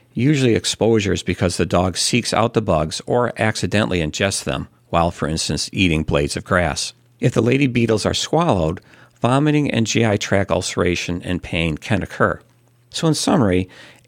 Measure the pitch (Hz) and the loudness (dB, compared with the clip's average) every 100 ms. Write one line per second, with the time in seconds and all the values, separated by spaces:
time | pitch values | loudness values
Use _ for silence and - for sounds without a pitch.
0 | _ - 127 151 127 101 - - 107 113 | _ -2 0 2 2 2 0 0 2 2
1 | 98 87 - 90 92 - 87 90 92 85 | 2 -2 -2 0 0 0 0 2 2 0
2 | - 123 - - 113 117 104 80 80 - | -2 -2 0 0 0 0 2 2 0 -4
3 | - 123 120 - 110 - 92 101 - 90 | -2 0 0 0 -2 -2 -2 0 0 0
4 | 78 - 98 - - 69 - _ _ 85 | -2 -2 -2 -2 -4 -6 -6 _ _ 0
5 | 85 - 73 80 - 73 - - 92 78 | 0 0 -4 -2 -2 -4 -4 0 2 2
6 | 76 73 73 - - 92 82 69 - - | 0 0 0 -4 -2 0 0 -2 -8 -12
7 | _ - 135 127 117 135 143 120 117 110 | _ -2 0 2 2 2 2 0 0 0
8 | 95 - - 156 170 101 80 95 - - | 0 -2 -2 0 0 0 0 -4 -10 -20
9 | - _ 117 135 151 151 143 - 110 - | -20 _ 0 2 2 2 0 0 0 0
10 | 113 104 - 98 95 90 - - 90 87 | 2 0 0 0 0 -2 -2 -2 0 -2
11 | - 87 90 90 - 87 82 73 - 101 | -4 -6 -4 -6 -4 -2 -2 -2 -2 -4
12 | - - 107 78 - _ _ _ _ - | -4 -2 -2 -2 -10 _ _ _ _ -4
13 | 165 147 - 185 104 90 95 - - - | 0 0 2 4 4 2 0 -8 -20 -20